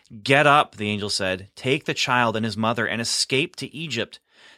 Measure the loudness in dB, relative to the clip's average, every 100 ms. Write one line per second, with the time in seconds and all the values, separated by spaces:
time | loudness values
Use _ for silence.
0 | -20 -8 2 4 6 6 4 -2 -4 -2
1 | -4 -2 -2 -2 -6 -6 -2 -2 -2 -4
2 | 0 2 2 0 -2 -2 0 0 -2 -2
3 | -4 -4 0 -2 -2 -6 -12 -10 -8 -6
4 | -6 -10 _ _ -20